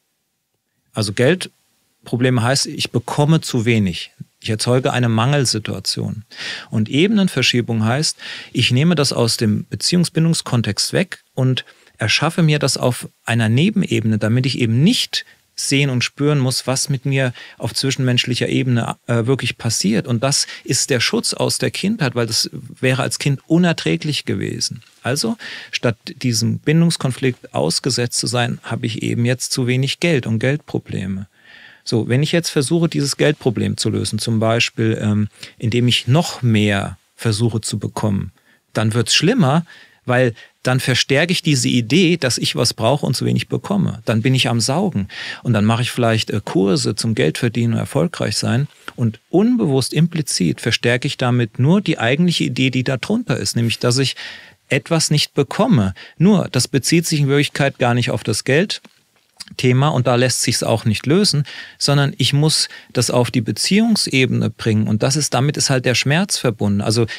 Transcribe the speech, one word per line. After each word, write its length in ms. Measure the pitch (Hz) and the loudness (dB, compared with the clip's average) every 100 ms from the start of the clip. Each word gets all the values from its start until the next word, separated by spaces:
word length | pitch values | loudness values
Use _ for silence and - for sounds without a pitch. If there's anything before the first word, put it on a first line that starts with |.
| _ _ _ _ _ _ _ _ _ | _ _ _ _ _ _ _ _ _
Also 200 | - 107 | -4 -2
Geldproblem 1300 | 98 123 180 - _ _ _ _ _ - 120 127 127 | 2 2 2 -2 _ _ _ _ _ -6 0 2 2
heißt, 240 | 113 135 - | 2 0 -2
ich 240 | - - | -6 -4
bekomme 500 | 123 - - 147 160 | -4 -2 0 2 2
zu 240 | - 127 | 0 -2
wenig. 480 | 110 113 98 82 - - - _ | 2 2 0 -2 -10 -18 -20 _
Ich 100 | - | -6
erzeuge 420 | 110 - 127 135 | -4 0 0 0
eine 160 | 123 123 | 0 2
Mangelsituation. 1160 | 110 120 147 123 107 104 98 - - - 101 - - - - - | 2 2 2 0 -2 -4 -6 -6 -4 -6 -6 -12 -14 -12 -12 -4
Und 180 | 113 110 | -2 0
Ebenenverschiebung 960 | 131 202 220 190 - 123 123 110 113 | 2 4 4 2 0 0 0 0 0
heißt, 320 | 110 131 160 - - - - | 0 0 -2 -6 -12 -16 -6
ich 180 | - 117 | -2 2
nehme 240 | 123 165 | 4 4
das 180 | 160 139 | 2 2
aus 240 | - 117 - | 2 0 2
dem 300 | 110 107 - | 0 0 -4
Beziehungsbindungskontext 1200 | 110 - 180 165 160 165 160 - 131 104 98 - | -6 0 2 2 2 2 0 0 0 0 -2 -2
weg 300 | 139 190 - _ | 0 -2 -6 _
und 300 | - 131 127 - - _ - | -2 0 0 -4 -16 _ -6
erschaffe 440 | 107 - 151 175 | -2 0 0 2
mir 160 | 160 151 | 2 2
das 180 | 135 - | 0 0
auf 300 | 127 127 - _ | -2 -2 -8 _
einer 240 | - 117 110 | -4 0 2
Nebenebene, 680 | 120 190 208 - 113 110 107 | 4 2 2 0 0 0 0
damit 280 | 107 120 131 | 2 0 0
ich 120 | - | 0
eben 260 | 113 113 | 0 4
nicht 420 | 170 247 - - - _ _ - | 4 2 -2 -6 -10 _ _ -8
sehen 300 | - 139 143 | -2 0 2
und 160 | 127 | 0
spüren 340 | - - 143 151 | -2 -2 0 2
muss, 280 | 131 127 - | 2 -2 -2
was 240 | 135 - | -2 -2
mit 160 | 139 143 | -4 -2
mir 260 | 135 127 - - - | 0 0 -4 -14 -10
auf 180 | 117 | -8
zwischenmenschlicher 720 | 110 135 135 127 123 - 120 - | -4 -2 0 0 0 0 -2 0
Ebene, 500 | 131 131 120 - - - | 0 0 0 -2 -8 -2
äh, 180 | 117 | 0
wirklich 320 | 113 131 123 - | 0 0 -2 -6
passiert. 500 | 117 - 185 214 147 | -4 -2 0 0 -2
Und 160 | 117 | -2
das 240 | 135 139 - - | 0 -2 -4 -8
ist 260 | - 135 - | -4 -2 -2
der 100 | 123 | -2
Schutz 320 | - 226 - | 0 -2 -4
aus 240 | - 127 - | -2 -2 -2
der 140 | 123 | -4
Kindheit, 440 | - 190 220 139 | -2 -4 -2 -2
weil 120 | 117 117 | -2 -2
das 240 | 110 - | -2 -4
wäre 500 | 143 123 - 127 127 | -8 -16 -4 -2 0
als 160 | 131 - | -2 -2
Kind 220 | 147 135 - | -2 -2 2
unerträglich 800 | 165 175 160 156 165 156 135 - | 2 4 2 -2 -2 -2 -4 -4
gewesen. 560 | 101 104 - - 123 - _ | -4 -4 -6 -8 -8 -20 _
Also, 360 | 117 139 226 233 - - - | -6 -2 -2 -4 -8 -16 -10
statt 240 | - 123 110 - 175 | -4 -2 -2 -8 -6
diesem 360 | 127 113 113 110 | -2 0 0 -2
Bindungskonflikt 960 | - 160 170 - 135 117 131 117 - | 2 4 4 2 -2 -2 -2 -2 -6
ausgesetzt 640 | 127 147 - 139 123 120 - | -2 -2 0 -2 -2 -2 -4
zu 80 | 127 | -2
sein, 340 | 120 120 127 | -2 -2 -4
habe 200 | - 117 | -8 -6
ich 180 | 110 110 | -6 -4
eben 220 | 117 113 | -2 0
jetzt 260 | 117 127 - | 0 0 -2
zu 160 | - 120 | -2 0
wenig 320 | 127 135 - | 0 -2 -2
Geld 280 | 175 147 120 | 0 0 0
und 140 | 113 | 0
Geldprobleme. 840 | 127 151 - 117 - 107 95 95 98 _ - - - - | 0 -2 -4 -8 -6 -6 -6 -6 -10 _ -20 -20 -20 -18
So, 240 | - 117 - | -4 -2 0
wenn 140 | 123 | 0
ich 100 | 151 | 2
jetzt 180 | 175 - | 0 0
versuche, 380 | 156 131 165 165 | -2 0 2 0
dieses 280 | 147 139 - | 0 -2 0
Geldproblem 600 | 147 151 131 104 101 104 | 0 2 0 0 -2 -2
zu 100 | 110 | -2
lösen, 300 | 104 101 107 | -2 -2 -4
zum 220 | - 110 | -2 0
Beispiel, 580 | 110 113 - - 113 - | 2 0 -2 -2 -2 0
ähm, 280 | 104 104 104 - - - | 0 0 -2 -6 -20 -6
indem 320 | 117 120 123 | -2 2 2
ich 180 | - - | 0 2
noch 360 | 151 175 - | 2 0 -2
mehr 560 | 123 107 104 98 95 90 _ | 2 2 2 0 -4 -10 _
versuche 460 | - 117 104 117 110 | -6 -2 0 0 -2
zu 160 | - 104 | -4 -6
bekommen, 540 | 110 - 107 98 90 - _ _ _ | -6 -4 -2 -2 -4 -12 _ _ _
dann 180 | - 110 | -2 0
wird's 220 | 117 110 | 0 0
schlimmer, 500 | - 160 262 131 160 165 - - _ - | 2 2 4 4 2 -2 -10 -20 _ -2
weil 280 | 123 127 110 - _ | 2 2 0 -12 _
dann 180 | - 127 | -2 0
verstärke 520 | - 120 - 139 170 | 0 0 2 2 2
ich 100 | 175 | 0
diese 260 | 165 135 127 | 0 2 2
Idee, 480 | 127 110 151 170 170 | 0 2 2 4 2
dass 220 | 127 - | 0 -2
ich 180 | - 147 | -2 -2
was 160 | 117 | -2
brauche 320 | - 110 147 | 0 0 0
und 100 | - | 0
zu 120 | 127 123 | -2 0
wenig 220 | 123 - | 0 -2
bekomme. 520 | 127 - 202 135 - - | -4 -2 0 -2 -2 -2
Dann 160 | 113 | 0
bin 120 | 123 | 2
ich 140 | 131 127 | 2 0
am 120 | 117 | 0
Saugen. 480 | 113 147 202 101 95 - - - | 0 0 0 -2 -4 -8 -12 -6
Und 100 | - | 0
dann 120 | 107 | 2
mache 180 | 104 117 | 2 2
ich 80 | 123 | 0
vielleicht, 400 | - 117 110 - | 0 0 0 -2
äh, 100 | 107 | -4
Kurse 520 | - 170 196 165 117 | -2 0 2 2 -2
zum 200 | 113 117 | -2 -2
Geldverdienen 600 | 110 147 160 120 120 117 | 0 0 0 -2 0 0
und 40 | 110 | -2
erfolgreich 580 | 107 139 170 - 120 107 | -2 -2 -2 -2 -4 -2
sein. 300 | 110 117 143 _ - - | -2 0 -2 _ -14 -4
Und 240 | 113 110 _ | -4 -4 _
unbewusst, 640 | 165 226 247 185 135 - | 2 2 2 2 0 0
implizit 680 | 147 165 160 - - 175 - | 0 0 0 -4 -2 -2 -2
verstärke 460 | 120 - - 123 147 | -2 -2 0 0 -2
ich 120 | - | -2
damit 400 | 127 120 117 - | 0 0 0 0
nur 240 | 131 202 | 2 2
die 160 | 180 - | 2 0
eigentliche 460 | 113 147 175 156 | 0 2 2 0
Idee, 260 | 143 123 131 | -2 0 0
die 140 | 127 | 0
da 120 | 123 131 | -2 -2
drunter 400 | - 220 - 135 | -2 -2 -2 -2
ist. 180 | 101 | -2
Nämlich, 240 | 127 117 - | -2 -2 0
dass 200 | 123 123 | 0 2
ich 180 | 135 - - - - _ - | 0 -4 -12 -16 -20 _ -4
etwas 420 | 135 - 165 - | -4 0 0 2
nicht 240 | 151 - | 0 0
bekomme. 600 | - 139 - 240 151 95 - - - | -2 -2 0 4 4 2 -2 -10 2
Nur, 300 | 175 196 64 | 4 4 2
das 180 | 127 - | -2 0
bezieht 380 | 139 - 165 165 | -2 2 2 2
sich 140 | 156 | 0
in 80 | 139 | 2
Wirklichkeit 500 | 143 - - 139 - | 2 2 0 -2 0
gar 160 | 123 | 2
nicht 160 | 123 117 | 2 0
auf 140 | 117 | -2
das 200 | - 107 | -2 -2
Geldthema 1400 | - 139 208 - - _ _ _ _ - - - 127 127 147 | 2 2 2 -4 -14 _ _ _ _ -20 -16 -2 2 4 2
und 180 | 147 131 | 2 2
da 100 | 120 | 2
lässt 260 | 127 - | 2 0
sich's 200 | - - | -2 -2
auch 220 | - 113 | 0 0
nicht 220 | 117 104 127 | 0 -2 2
lösen, 380 | 175 208 147 139 - - - | 2 2 0 -2 -8 -18 -4
sondern 360 | - 143 139 - | 0 2 0 0
ich 140 | 127 | 0
muss 360 | 143 151 - - - - | 2 2 0 -4 -8 -6
das 180 | - 120 | -2 0
auf 200 | 123 120 | 0 0
die 100 | 131 | 0
Beziehungsebene 1120 | 113 104 - 196 233 208 - 135 127 120 113 | -2 -4 0 2 2 0 0 2 2 0 -2
bringen 380 | - 117 107 113 | -2 0 2 2
und 140 | 110 | 0
das 140 | 131 151 | 0 0
ist, 180 | 143 | 0
damit 220 | 127 143 147 | 0 0 0
ist 140 | - | 0
halt 140 | 131 | 0
der 100 | 127 | 2
Schmerz 420 | 120 131 151 196 - | 0 2 0 0 -2
verbunden. 420 | 131 107 104 101 | -2 0 0 0
Also 260 | 101 113 113 | 2 0 0